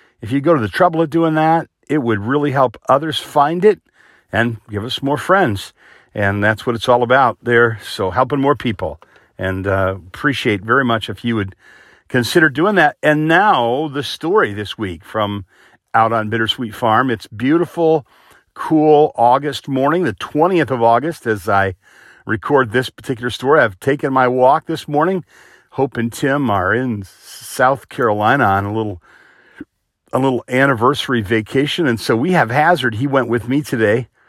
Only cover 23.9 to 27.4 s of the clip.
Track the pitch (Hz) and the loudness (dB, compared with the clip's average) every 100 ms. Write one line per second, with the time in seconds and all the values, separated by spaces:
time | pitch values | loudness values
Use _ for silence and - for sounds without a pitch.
23.9 | 143 147 131 127 127 127 156 - 160 - | -2 0 0 0 4 4 2 -2 -10 -4
24.9 | 143 170 190 - _ - _ _ - 135 | -2 0 -2 -8 _ -20 _ _ -4 -4
25.9 | - 117 - 139 147 127 98 92 113 131 | -2 -4 -2 -2 0 0 0 0 0 -2
26.9 | 104 95 _ - - | -6 -10 _ -20 -20